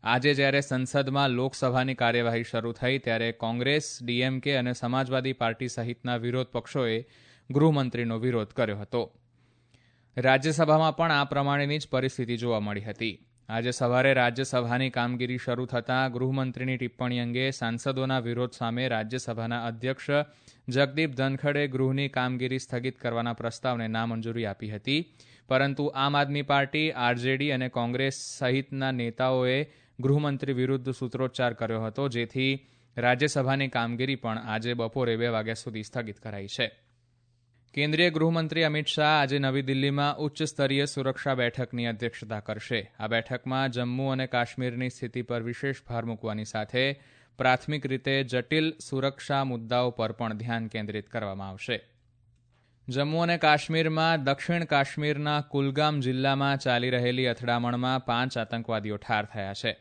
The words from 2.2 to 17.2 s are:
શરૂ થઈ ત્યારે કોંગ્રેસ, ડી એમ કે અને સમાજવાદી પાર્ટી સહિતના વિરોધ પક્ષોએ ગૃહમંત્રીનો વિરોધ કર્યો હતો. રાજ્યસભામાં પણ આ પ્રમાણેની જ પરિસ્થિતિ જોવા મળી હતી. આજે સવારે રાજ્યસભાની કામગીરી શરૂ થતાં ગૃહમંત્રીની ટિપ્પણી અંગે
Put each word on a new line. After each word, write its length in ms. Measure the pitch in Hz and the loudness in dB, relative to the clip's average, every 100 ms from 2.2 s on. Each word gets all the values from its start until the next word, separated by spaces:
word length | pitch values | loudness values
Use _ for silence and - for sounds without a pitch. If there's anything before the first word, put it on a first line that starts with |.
| 117 117 | 2 0
શરૂ 280 | 117 117 117 | -2 -4 -4
થઈ 260 | 117 127 135 | -2 0 0
ત્યારે 340 | 127 113 117 | 0 0 0
કોંગ્રેસ, 680 | 117 113 117 127 147 147 - | -2 -4 -2 0 0 -2 -10
ડી 160 | 123 120 | -4 0
એમ 200 | 127 131 | 0 0
કે 180 | 143 139 | 0 0
અને 160 | 123 | 0
સમાજવાદી 600 | 123 120 127 131 131 131 | -2 -2 0 0 -2 -2
પાર્ટી 340 | 127 113 110 127 | 0 -2 -2 -6
સહિતના 480 | - 117 123 123 120 | -4 -6 -6 -4 -2
વિરોધ 320 | 120 127 123 | 0 -2 -2
પક્ષોએ 580 | 120 - 143 120 113 120 - - - _ | -4 -4 -2 0 0 -4 -18 -20 -20 _
ગૃહમંત્રીનો 640 | 135 160 147 127 120 117 113 | 4 6 6 2 0 -2 0
વિરોધ 300 | 123 117 104 | 0 0 -2
કર્યો 300 | - 113 101 | -2 -2 -2
હતો. 360 | 101 120 110 _ _ _ _ _ _ _ _ _ _ - | -4 -4 -4 _ _ _ _ _ _ _ _ _ _ 0
રાજ્યસભામાં 800 | 127 135 143 151 156 156 160 147 | 4 4 4 2 6 6 6 2
પણ 160 | 165 | 2
આ 120 | 147 | 2
પ્રમાણેની 540 | 139 143 139 143 143 147 | 2 0 2 2 0 -2
જ 120 | - | -2
પરિસ્થિતિ 480 | 131 131 - 120 120 | 0 0 -2 -2 -2
જોવા 220 | 120 110 | 0 0
મળી 220 | 104 104 | 0 -4
હતી. 440 | 110 104 113 90 _ _ - | -6 -6 -6 -6 _ _ -6
આજે 220 | 113 120 | -2 -2
સવારે 420 | 120 123 123 135 | 0 2 4 6
રાજ્યસભાની 760 | 131 123 117 135 127 120 120 131 | 6 4 2 0 0 0 0 0
કામગીરી 480 | 123 120 123 123 123 | 0 -2 -2 -2 -4
શરૂ 280 | - 120 127 | -4 -4 -2
થતાં 460 | 123 117 131 131 | -4 0 0 0
ગૃહમંત્રીની 680 | 120 131 135 131 123 131 127 | 0 -2 0 -2 -2 -4 -2
ટિપ્પણી 420 | 123 - 123 | -4 -4 -2
અંગે 320 | 123 | -2